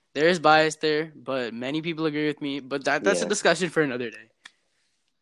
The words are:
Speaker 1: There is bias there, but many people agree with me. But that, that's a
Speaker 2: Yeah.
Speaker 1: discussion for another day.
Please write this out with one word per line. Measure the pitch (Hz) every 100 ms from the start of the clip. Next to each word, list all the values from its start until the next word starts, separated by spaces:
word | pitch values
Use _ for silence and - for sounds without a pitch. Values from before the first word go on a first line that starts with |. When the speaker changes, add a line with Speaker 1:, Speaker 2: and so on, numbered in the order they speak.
| _
Speaker 1:
There | 135 160
is | 180
bias | 151 156 156 151
there, | 156 151 160 143
but | 123 135 120
many | 113 127 156
people | 165 156 160
agree | 147 151
with | 143
me. | 143 139
But | 127 139 143
that, | 147
that's | 196 202
a | 196
Speaker 2:
Yeah. |
Speaker 1:
discussion | 208 185 165 175
for | 160
another | 147 123 120
day. | 107 110 _ - _ _ _ _ _ _ _